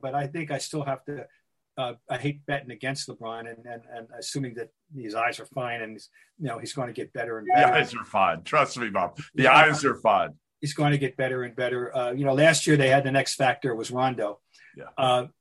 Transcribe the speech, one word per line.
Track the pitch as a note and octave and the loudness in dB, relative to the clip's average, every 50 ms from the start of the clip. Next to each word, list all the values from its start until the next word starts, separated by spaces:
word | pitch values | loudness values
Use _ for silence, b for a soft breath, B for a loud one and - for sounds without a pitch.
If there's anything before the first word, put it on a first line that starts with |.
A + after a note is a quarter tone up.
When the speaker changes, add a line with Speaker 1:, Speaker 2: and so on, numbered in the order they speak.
Speaker 1:
but | - C3 C3+ | -10 -6 -4
I | C#3+ C#3+ C#3 | -4 -4 -4
think | D#3 E3+ D#3 D3 | -6 -8 -6 -6
I | D3 | -6
still | C3+ - - - D3+ C#3 | -6 -6 -6 -8 -6 -4
have | C#3+ C3+ - - | -4 -6 -6 -8
to | - D3 C#3+ - - _ _ _ _ _ _ _ _ - C#3 | -12 -12 -12 -12 -16 _ _ _ _ _ _ _ _ -8 -8
uh, | B2+ A#2+ A#2 - _ - | -8 -8 -8 -12 _ -8
I | B2+ B2 | -8 -4
hate | C#3 C#3+ D3 D3 - | -4 -4 -6 -6 -8
betting | - C#3+ C#3 B2 B2 | -6 -6 -6 -6 -10
against | A#2 - C3+ C3 C#3 - - - | -16 -10 -8 -8 -6 -6 -8 -12
LeBron | B2 - A#2 A2+ A2+ A#2 | -12 -12 -12 -10 -10 -10
and, | A2+ A#2 A#2 A2+ A#2+ | -12 -14 -16 -16 -16
and, | A#2+ A#2 A#2 _ - A#2 | -16 -16 -16 _ -16 -16
and | A#2 A2+ A#2 A#2+ A#2+ | -16 -16 -16 -18 -14
assuming | - - - C#3+ C3+ B2 A2 | -12 -10 -8 -8 -8 -8 -10
that | A#2 A2+ - _ _ _ _ D#3 | -12 -14 -14 _ _ _ _ -16
his | C3 A#2 G#2+ G#2 | -14 -12 -8 -4
eyes | A2+ A#2 A#2+ - - | -2 -2 -2 -4 -6
are | A2 | -14
fine | - - C3 B2 A#2+ A#2 A#2 A2 | -12 -10 -8 -6 -6 -6 -8 -8
and | A2 A2 | -10 -12
he's, | G#2+ - _ b b b b b - | -16 -18 _ b b b b b -10
you | D#3+ B2+ | -8 -8
know, | A#2 - | -6 -6
he's | A#2 - - | -10 -10 -8
gonna | C#3+ C#3+ B2 G#2+ | -8 -8 -8 -8
get | A#2+ - - - | -10 -12 -10 -8
better | - - - A2+ A2 | -8 -6 -6 -6 -8
and | G#2+ | -2
Speaker 2:
The | - F#4 | 2 4
Speaker 1:
better. | - - - - | 6 6 6 6
Speaker 2:
eyes | D#4+ B2+ - A#2+ | 4 2 0 -4
are | A2+ G#2 | -10 -10
fine. | - - G2+ F#2+ F2 E2 E2+ F2 | -2 2 2 2 2 2 -2 -4
Trust | - - D3+ C3+ - - B2+ | 0 2 2 2 2 0 -6
me, | A#2+ G#2+ | -6 -4
Bob. | G2 F#2+ F2 F2 - B B B B | -2 -2 -2 -2 -4 B B B B
The | C3+ C3 | 4 6
Speaker 1:
Yeah. | B2+ C3+ | 8 10
Speaker 2:
eyes | D3+ D#3 D#3 D3+ C#3+ C#3+ | 10 8 8 6 2 0
are | C3 A2+ | 0 0
fine. | - - A2 G2+ F#2 E2+ D#2+ D2+ _ _ _ _ - | 2 2 4 4 4 2 0 -6 _ _ _ _ -10
Speaker 1:
He's | D#3 C#3+ - | -8 -8 -4
gonna | - D3+ D3 D3 C#3 | 0 0 2 2 2
get | C#3 B2+ - | 0 -4 -2
better | - C3 B2+ C3 B2+ B2 | -2 -2 -2 -2 -4 -6
and | B2 - | -6 -6
better. | - - G#2 B2 B2 B2 - - | -4 -4 -2 -2 -4 -6 -4 -4
Uh, | C3 B2 B2 B2+ | -4 -2 -2 -2
you | C3+ C#3+ | -2 0
know, | C#3 C3+ | 0 4
last | C#3 D#3 E3 D#3+ - - | 6 6 6 6 4 4
year | D#3+ D3+ | 4 4
they | C#3+ C3+ C3 | 4 6 6
had | C#3 C#3+ C3+ | 6 6 4
the | C3+ | 4
X | C3+ C3+ C3 - - | 0 0 0 0 -2
factor | - C3+ B2 - - - C3 A2+ | 0 0 0 0 0 -2 -4 -4
was | A2 A2 A#2+ | -4 -6 -6
Rondo. | B2 B2+ B2+ B2+ B2 A#2 G#2+ G2+ G#2 _ _ _ b b b b b | -2 -2 0 0 0 -2 -4 -6 -6 _ _ _ b b b b b
Speaker 2:
Yeah. | - - - - | -20 -20 -14 -4
Speaker 1:
Uh, | - C3+ B2+ B2 B2 B2 - _ _ | -2 2 2 2 2 0 -4 _ _